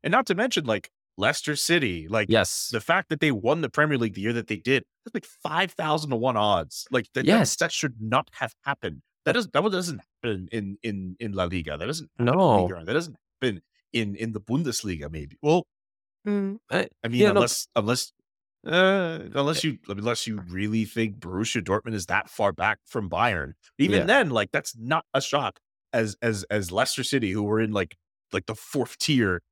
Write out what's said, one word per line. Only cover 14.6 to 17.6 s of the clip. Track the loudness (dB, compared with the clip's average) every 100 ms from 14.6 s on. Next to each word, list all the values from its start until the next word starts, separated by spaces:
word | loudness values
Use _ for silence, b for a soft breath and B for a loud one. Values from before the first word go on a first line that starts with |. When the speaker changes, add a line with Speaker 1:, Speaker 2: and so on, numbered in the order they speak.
| 0 -4 -4 -6 -6
Speaker 1:
maybe. | -10 -12 -4
Well, | 2 2 0 _ _ _ _ _ -2
Speaker 2:
Mm, | -2 -2 -6 _
I, | -2 -2 _
Speaker 1:
I | -4
mean, | 4
Speaker 2:
yeah, | 6
no. | 6
Speaker 1:
unless, | 2 0